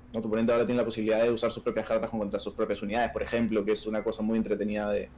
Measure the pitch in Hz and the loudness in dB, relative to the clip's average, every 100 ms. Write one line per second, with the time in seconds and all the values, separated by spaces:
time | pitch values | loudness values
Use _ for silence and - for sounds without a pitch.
0 | - 113 110 110 113 117 110 123 113 110 | -10 -6 -2 2 4 4 4 2 0 0
1 | 107 110 120 117 117 - 120 107 104 113 | 2 4 4 2 0 -2 -4 -2 0 0
2 | 110 113 101 98 104 - 107 101 101 113 | 0 -4 -4 -4 -4 -2 -2 -2 -2 -2
3 | 113 107 98 117 113 107 101 107 107 107 | 0 -2 -2 0 2 2 2 0 -2 -4
4 | 113 113 110 113 110 101 104 107 104 104 | -2 -2 0 0 0 0 -2 -2 -2 -2
5 | - | -4